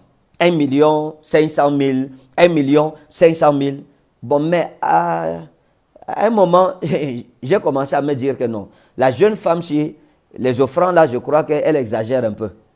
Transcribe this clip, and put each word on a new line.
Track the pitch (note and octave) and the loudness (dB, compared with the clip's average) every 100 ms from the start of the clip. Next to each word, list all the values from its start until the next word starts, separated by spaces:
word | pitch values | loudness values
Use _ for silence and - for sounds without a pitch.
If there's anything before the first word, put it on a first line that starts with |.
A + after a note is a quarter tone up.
| _ _ _ _ | _ _ _ _
un | F3 | 0
million | E3 C#3+ C3+ D3+ D#3 D3+ - | 2 0 4 4 2 -2 -10
cinq | - D#3 D#3 | -2 0 0
cent | D#3 C#3+ | 0 0
mille, | C#3+ C#3 C3 C3+ - _ - | 2 0 -2 -4 -12 _ 2
un | F3 | 2
million | D#3+ C3+ D3 D#3 D#3 _ | 4 2 2 2 -6 _
cinq | - E3 E3 | 2 2 4
cent | D3+ | 2
mille. | C#3+ C#3 C#3 - _ _ _ | 2 -2 -6 -16 _ _ _
Bon, | A#2+ C#3+ | -4 -2
mais | D#3 F3 - - | 0 -2 -4 -6
à, | - E3 E3+ E3 E3 E3+ D#3 _ _ _ _ _ - | -2 0 0 -4 -6 -8 -14 _ _ _ _ _ -12
à | - G#3+ | -2 0
un | |
moment, | A3 F3+ F3+ F#3 - E3 D#3 C#3+ | 2 4 4 2 -2 -4 -4 -4
<laughs> | A#2+ - _ | -8 -14 _
j'ai | B2+ F#3 | -2 0
commencé | - C3+ C#3 | 0 -4 -2
à | D3 | -2
me | C#3+ | -2
dire | C#3 C3+ C3 | -2 -4 -2
que | |
non. | A#2+ A2 F#2+ _ _ - | -4 -6 -12 _ _ 0
La | B2+ | 0
jeune | A#2 G#3 A3 | 2 0 0
femme, | F3+ E3+ | -2 -2
si | E3+ D3+ D3+ - _ _ _ - | -2 -2 -4 -8 _ _ _ -4
les | B2 A#2+ | -2 0
offrandes | C3 E3+ F3+ | 0 2 2
là, | F3 D#3 | 4 2
je | A#2+ | 0
crois | - D3+ | -2 -2
qu'elle | D3+ D3 D3 D3 | 0 -2 0 0
exagère | A#2 A2 A2 C3 | -2 -4 -2 -2
un | A2+ | -2
peu. | G#2 G#2+ - _ | -6 -10 -10 _